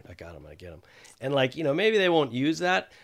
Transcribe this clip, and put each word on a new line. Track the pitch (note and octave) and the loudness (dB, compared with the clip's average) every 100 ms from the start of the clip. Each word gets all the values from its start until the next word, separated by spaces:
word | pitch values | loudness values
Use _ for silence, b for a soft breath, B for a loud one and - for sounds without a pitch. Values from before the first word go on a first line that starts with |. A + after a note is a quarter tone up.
| - | -20
"I | |
got | F2 E2 D#2+ | -18 -18 -18
him, | D2 | -18
I | D2+ | -18
get | F2+ | -18
him." | D#2 - B B B | -18 -20 B B B
And, | C3 | -2
like, | C#3 C3 C#3 | 0 0 0
you | |
know, | D3+ | -2
maybe | D3+ A3 A3 | 0 2 2
they | F#3 | 4
won't | E3 C#3 | 4 2
use | B2 C#3+ D#3+ | 0 0 0
that, | F3 F#3 - B | 0 -2 -4 B